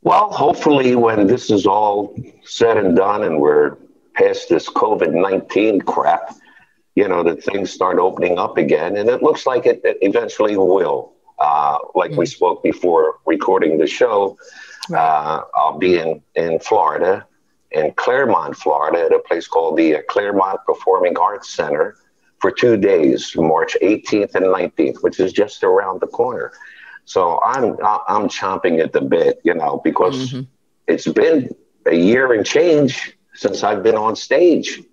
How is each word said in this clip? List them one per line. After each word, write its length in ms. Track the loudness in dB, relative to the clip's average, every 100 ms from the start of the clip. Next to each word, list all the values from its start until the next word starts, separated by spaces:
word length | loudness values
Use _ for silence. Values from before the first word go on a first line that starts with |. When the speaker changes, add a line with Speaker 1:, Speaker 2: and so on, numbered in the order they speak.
Speaker 1:
Well, 280 | 2 2 0
hopefully 640 | 0 0 0 2 2 2 2
when 300 | 2 2 2
this 220 | 2 2
is 160 | 2 2
all 480 | 2 2 0 -4 -10 -18 _
said 320 | -16 0 2 4
and 180 | 2
done 300 | 2 2 0
and 160 | -2 2
we're 360 | 4 4 2 -2 -20 _ _
past 360 | 0 2 0 0
this 180 | -2 0
covid 440 | -2 0 0 0
nineteen 680 | 0 0 0 -2 0 2 2
crap, 540 | 0 -2 0 0 -2 -16 _ _ _ _ _
you 140 | -2 0
know, 140 | 2
that 200 | 0 -2
things 280 | -8 -8 -8
start 280 | -4 -2 2
opening 400 | 0 0 -2 -2
up 200 | -2 -2
again. 380 | 0 0 0 -2
And 100 | -2
it 140 | 0
looks 240 | 0 0 -2
like 180 | 0
it, 160 | 0 0
it 140 | -2 0
eventually 560 | 0 0 -4 -2 0 2
will. 560 | 2 2 0 -2 -6 _ _ -2
Uh, 400 | 0 2 0 -2 -4
like 160 | -4 -2
we 160 | -2 -4
Speaker 2:
Mm. 20 |
Speaker 1:
spoke 340 | 0 -2 0
before 560 | -2 -2 0 2 2 -2
recording 540 | -4 -2 0 0 2 0
the 80 | 0
show, 500 | 0 0 2 -2 -4 -20 -20 -20 -18 -8
Speaker 2:
Right. 100 | -2
Speaker 1:
uh, 440 | 0 0 -2 -6 -4
I'll 240 | -2 -2 0
be 200 | 0 0
in, 240 | 0 -6 _
in 240 | -4 -2 -2
Florida, 680 | 0 0 0 0 0 0 -4 _ _ _ _
in 220 | -2 -2
Claremont, 640 | -2 -2 0 0 0 -2 -6
Florida, 480 | -2 0 0 0
at 80 | 2
a 60 | 0
place 280 | 0 -6 -2
called 300 | -2 0 2
the, 200 | 2 0
uh, 60 | -2
Claremont 520 | -4 -2 0 0 -2
Performing 540 | -4 -2 2 2 2 0
Arts 320 | -2 -2 -12
Center 460 | -8 -4 -2 -2 -4 _ _ _ _
for 120 | -4
two 260 | 0 2 4
days, 580 | 4 4 2 0 -4 -2
March 400 | 0 2 0 0
eighteenth 520 | 0 0 0 -2 -2
and 160 | 0 0
nineteenth, 520 | 0 -2 -2 -2 0
which 180 | -4 -2
is 120 | -4
just 300 | 0 -4 -2
around 380 | 0 2 0 -6
the 60 | -8
corner. 460 | -6 -8 -8 -12 -14 -20 -20 -20 -20
So 360 | _ -2 0 0
I'm, 340 | -2 0 -2 -2
I, 160 | -2 -2 -2
I'm 200 | -2 -2
chomping 540 | -4 -6 -2 -2 0
at 100 | 0
the 80 | -2
bit, 400 | 0 2 2 0
you 100 | -2
know, 260 | 0 -2 -2
because 460 | -2 0 -2 -2 -8
Speaker 2:
Mm-hmm. 100 | -8 -12 _ _ _ -4
Speaker 1:
it's 180 | -4 -2
been 460 | 0 2 2 -2 -12 _ _ -2
a 80 |
year 380 | 2 2 2 2
and 120 | 0
change 720 | 0 2 4 4 2 -2 -12 -16 _
since 280 | -6 -6 -2
I've 200 | -2 0
been 140 | 0 0
on 200 | 0 -4
stage. 680 | -2 4 4 4 -2 -10 -16